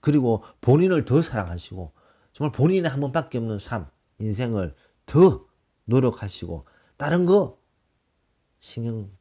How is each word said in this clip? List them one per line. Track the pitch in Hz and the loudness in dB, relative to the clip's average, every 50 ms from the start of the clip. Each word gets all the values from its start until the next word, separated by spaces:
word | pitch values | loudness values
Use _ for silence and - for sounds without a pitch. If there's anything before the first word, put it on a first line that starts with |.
그리고 | - 151 147 151 127 120 113 104 - - _ _ | 0 2 2 2 2 2 0 0 -2 -10 _ _
본인을 | - - 127 151 180 190 185 156 - | 2 4 4 6 6 4 2 0 0
더 | - 123 151 | 2 2 0
사랑하시고 | 170 - 123 110 98 87 85 87 - - - 92 90 80 _ _ _ _ _ _ _ _ _ | 2 0 -4 -6 -6 -6 -8 -10 -12 -12 -14 -14 -14 -14 _ _ _ _ _ _ _ _ _
정말 | - 143 151 - | -6 -6 -6 0
본인의 | - 131 170 190 190 175 160 | 2 2 2 2 2 0 -2
한 | 131 135 | -2 -2
번밖에 | 139 139 131 - 127 - - 123 | -4 -2 -2 -4 -4 -4 -6 -6
없는 | 113 113 107 101 | -4 -4 -6 -8
삶, | - - 123 110 82 71 _ _ _ _ _ _ | -8 -8 -8 -8 -8 -10 _ _ _ _ _ _
인생을 | 107 110 104 98 127 120 113 104 92 82 71 _ _ _ _ _ _ | -6 -6 -4 -4 -4 -4 -2 -4 -4 -6 -8 _ _ _ _ _ _
더 | - - 151 180 190 127 - - _ _ _ _ _ _ _ _ | -2 4 6 6 6 6 2 -8 _ _ _ _ _ _ _ _
노력하시고 | - 113 131 127 123 107 - - 98 - - - 87 87 80 - _ _ _ _ _ _ | 0 0 2 2 2 -2 -4 -10 -12 -12 -12 -12 -12 -12 -12 -14 _ _ _ _ _ _
다른 | _ 147 147 165 175 180 | _ -4 -2 0 0 2
거 | 175 190 208 180 - - _ _ _ _ _ _ _ _ _ _ _ _ _ _ _ _ _ _ _ _ _ | 4 4 4 2 0 -8 _ _ _ _ _ _ _ _ _ _ _ _ _ _ _ _ _ _ _ _ _
신경 | - - - - 117 117 113 113 104 101 98 _ | -20 -14 -10 -8 -8 -6 -6 -8 -10 -12 -16 _